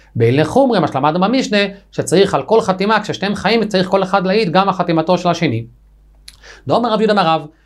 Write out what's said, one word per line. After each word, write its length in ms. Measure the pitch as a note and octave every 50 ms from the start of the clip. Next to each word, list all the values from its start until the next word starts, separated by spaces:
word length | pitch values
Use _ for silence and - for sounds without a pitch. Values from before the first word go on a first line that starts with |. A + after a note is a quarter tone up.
| _ _ -
בין 200 | A#2 A2+ A#2 B2+
לחומרי, 440 | C#3+ D#3 D#3 - A#3+ C#4 B3+ A#3 F#3+
מה 80 | D3+ C#3
שלמדנו 320 | - C3+ C#3 D3+ D#3 F3+
במשנה, 380 | F#3 G3+ B3+ C4+ A#3+ - G#3 G3+ G3+ G3 G3 - - _ -
שצריך 420 | - A2 - D#3+ F3+ G3 - -
על 80 | C#3+ C3+
כל 180 | - - D3
חתימה, 400 | - - - F#3 G3 G#3 A3 G#3
כששניהם 340 | G#3+ - D3 - - G3+ G3+
חיים, 300 | - - F#3 A3+ A#3 G#3+
צריך 240 | G#3+ - F#3+ F3+ F#3
כל 140 | - G3 F#3+
אחד 240 | F#3 F#3+ G3 F3+
להעיד 260 | F#3 F#3+ G#3+ F#3 E3+ D3+
גם 160 | F#3 G3 G3
על 60 | F#3
חתימתו 440 | - F3 E3+ E3 D#3+ D#3 F3 F#3 F3
של 100 | - F3
השני. 360 | E3 - E3+ C#3+ A2+ A2+ A2+ - - - _ _ _ _ _ _ - _ _ - - - - - - - -
דאמר 260 | B2 D3 A3 A#3+ A#3 G#3+
רב 80 | G3+
יהודה 120 | A3 G#3+ G#3
אמר 140 | G3 F3+
רב, 200 | D#3+ D#3+ D#3+ D3+ D3+ - _ _